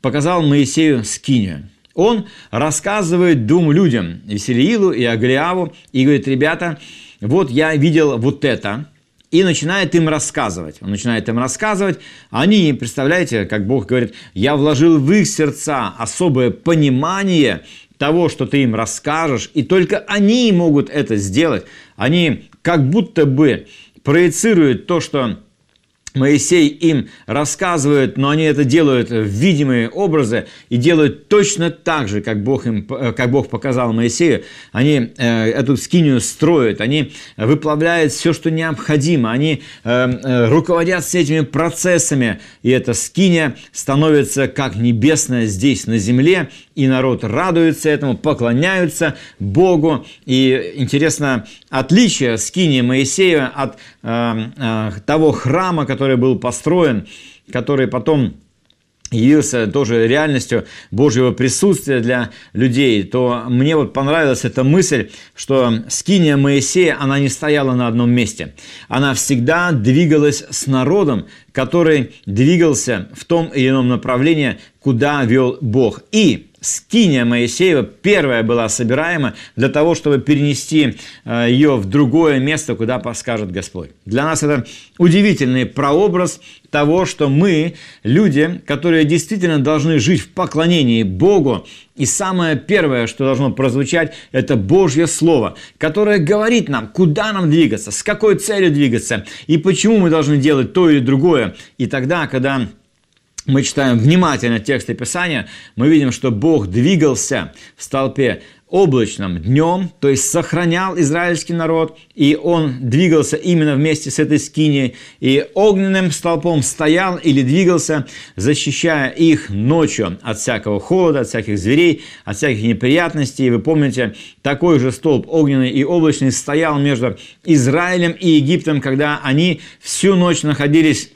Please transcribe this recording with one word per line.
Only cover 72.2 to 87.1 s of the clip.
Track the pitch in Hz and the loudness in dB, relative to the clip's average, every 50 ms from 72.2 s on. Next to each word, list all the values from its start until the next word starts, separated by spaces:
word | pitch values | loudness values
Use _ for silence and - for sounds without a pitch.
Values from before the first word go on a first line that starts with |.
| _ | _
двигался | - 98 101 127 147 175 175 170 160 143 110 - 127 117 98 90 - | -6 0 2 2 4 4 4 4 2 2 0 -2 -4 -4 -4 -6 -12
в | - - - | -16 -20 -6
том | _ 170 170 165 160 | _ -2 -2 -2 -4
или | - 143 127 131 | -2 0 0 2
ином | 135 135 127 123 | 2 2 0 0
направлении, | 123 117 - 127 127 123 135 160 165 156 143 123 95 - - _ _ _ | -2 -2 -2 -2 -2 0 2 2 2 2 0 -2 -4 -8 -14 _ _ _
куда | _ 139 127 113 139 143 147 143 135 | _ -2 0 2 0 0 0 0 0
вел | 110 117 131 131 123 127 - | 2 2 2 2 0 -2 -4
Бог. | 151 113 104 131 127 107 - - - _ | -6 -2 0 2 2 0 -2 -6 -14 _
И | - 214 214 165 107 82 - _ _ _ | 0 2 4 4 2 0 -6 _ _ _
скиния | - - - - _ _ - 233 226 180 143 127 120 | -8 -8 -8 -8 _ _ 2 2 4 4 2 2 2
Моисеева | 120 120 120 120 117 - - 175 190 165 139 | 0 0 0 0 -2 0 0 2 2 2 2
первая | 110 90 - _ _ 180 208 190 156 139 123 113 | 0 -2 -8 _ _ 2 2 2 2 0 0 0
была | 113 110 120 120 113 110 | 0 0 0 0 0 -2
собираема | 101 - 123 110 123 139 156 170 175 165 143 113 - - - - _ | -2 -4 -2 -2 0 -2 -2 -2 -2 -2 -4 -4 -6 -8 -20 -14 _
для | - 117 135 | -2 -2 0
того, | 135 147 151 170 165 | 2 2 2 2 0
чтобы | - - 151 143 131 | 0 0 0 0 0
перенести, | - - 151 139 143 147 139 - - - 151 156 147 127 101 - - - - - _ | 2 0 0 2 2 0 -2 -4 -6 0 0 2 2 2 -2 -6 -16 -20 -20 -20 _
э, | - 117 117 120 120 | -6 -4 -2 0 2
ее | 123 131 147 151 139 | 4 4 4 4 2
в | 120 98 | 0 -2
другое | 95 92 143 147 123 113 160 165 156 143 131 | -2 0 0 2 2 2 2 2 2 2 2
место, | 131 143 156 147 - - 120 | 0 -2 -2 -4 -4 -6 -6
куда | 95 113 110 110 101 | -4 -4 -4 -4 -6
подскажет | - 120 113 - - - 117 110 107 92 | -6 -8 -10 -10 -8 -6 -6 -6 -6 -6
Господь. | 90 98 95 - _ 92 80 73 - _ _ | -8 -10 -10 -10 _ -14 -14 -14 -18 _ _
Для | 95 104 127 143 | -4 -4 -2 -2
нас | 156 160 151 | -2 -2 -2
это | 151 147 147 131 120 - - - - _ _ _ | -2 -2 -2 -2 -4 -8 -14 -20 -20 _ _ _
удивительный | 175 175 160 202 202 214 175 - 143 127 127 131 127 | 4 4 6 6 4 2 2 2 0 0 0 -2 -2
прообраз | - - - 139 143 147 165 202 208 175 180 180 175 - - _ - - _ _ _ | -4 -4 -2 0 2 2 2 2 2 0 0 -2 -4 -6 -10 _ -20 -20 _ _ _
того, | - 147 147 147 160 180 185 | -2 0 2 2 2 0 0
что | 156 | -2